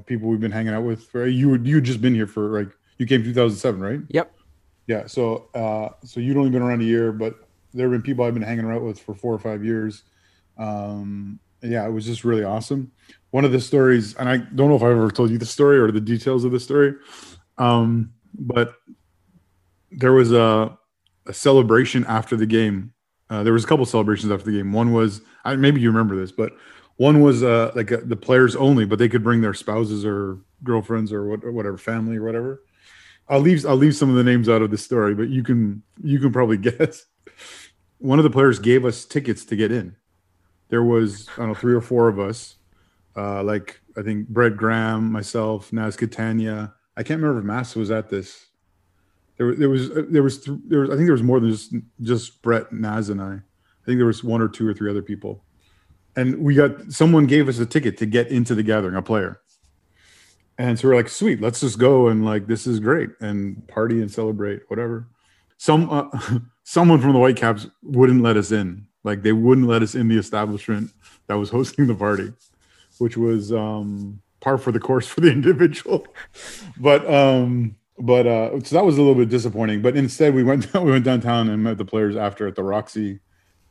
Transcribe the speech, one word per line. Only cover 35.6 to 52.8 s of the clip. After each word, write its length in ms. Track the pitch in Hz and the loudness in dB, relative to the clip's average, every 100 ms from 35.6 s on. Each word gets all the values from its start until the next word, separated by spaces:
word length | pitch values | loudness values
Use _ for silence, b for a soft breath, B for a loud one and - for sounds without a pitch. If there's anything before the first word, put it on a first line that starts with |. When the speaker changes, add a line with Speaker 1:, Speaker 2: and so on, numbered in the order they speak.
| 107 101 - - | 0 -4 -14 -10
Speaker 1:
you 160 | 151 139 | -2 0
can 140 | 135 | 0
probably 240 | 120 120 107 | 2 0 0
<laughs> 20 | |
guess. 480 | 113 - 156 - _ _ - B B B B B _ _ | -2 0 -2 -4 _ _ -20 B B B B B _ _
One 200 | 131 143 | 0 2
of 60 | |
the 60 | 151 | 4
players 280 | 127 135 107 | 4 4 4
gave 260 | 110 127 | 4 2
us 200 | 123 113 | 2 -4
tickets 400 | - 151 127 104 - | -6 -6 -6 -8 -6
to 100 | 104 | -4
get 160 | 107 | -2
in. 240 | 120 90 95 _ _ _ _ _ _ - | -2 -6 -14 _ _ _ _ _ _ -6
There 140 | 117 | -2
was, 460 | 120 117 110 104 - - | 2 2 0 -4 -16 -10
I 40 | |
don't 80 | 113 | -8
know, 60 | |
three 200 | 104 123 | -4 0
or 60 | 120 | 0
four 280 | 117 123 117 | 0 2 2
of 100 | 101 | 2
us. 380 | 98 - - _ _ _ _ _ _ - | -4 -8 -14 _ _ _ _ _ _ -10
Uh, 260 | 101 101 | -8 -4
like, 380 | 101 107 - - _ - | -4 -4 -6 -20 _ -12
I 60 | |
think 260 | 107 104 110 | -8 -8 -4
Brett 280 | 113 120 104 | 0 0 2
Graham, 560 | 110 113 113 110 113 | -2 0 -2 -2 -4
myself, 600 | 110 98 117 110 107 - | -4 -6 -4 -4 -6 -8
Naz 240 | 113 110 - | -6 -6 -4
Catania. 800 | 113 - 113 113 110 107 104 _ _ - | -6 -6 -4 -4 -4 -6 -10 _ _ -12
I 60 | |
can't 180 | 113 160 | -8 -4
remember 200 | 156 123 | -2 -2
if 40 | |
Massa 340 | 101 113 120 113 | -4 -6 -6 -6
was 120 | 104 | -4
at 180 | 110 - | -4 -4
this. 380 | 98 90 - _ _ _ _ _ _ _ _ _ - | -8 -10 -18 _ _ _ _ _ _ _ _ _ -4
There, 180 | 123 | -2
there 140 | 123 143 | 0 0
was, 220 | 135 127 | 0 -2
uh, 140 | 156 151 | -6 -2
there 140 | 156 | 2
was, 200 | 135 - | 2 -2
th-, 140 | - 143 - | -10 -12 -2
there 140 | 147 | 0
was, 100 | 135 | 0
I 40 | |
think 120 | 139 170 | 0 2
there 60 | |
was 100 | 135 | 2
more 180 | 123 127 | 2 2
than 100 | 113 | 2
just, 240 | 107 - 120 - - | -2 -6 -12 -12 -10
just 420 | 117 120 - _ | -4 -4 -6 _
Brett, 300 | 117 113 110 | -2 -2 -2
Naz, 360 | 110 | -8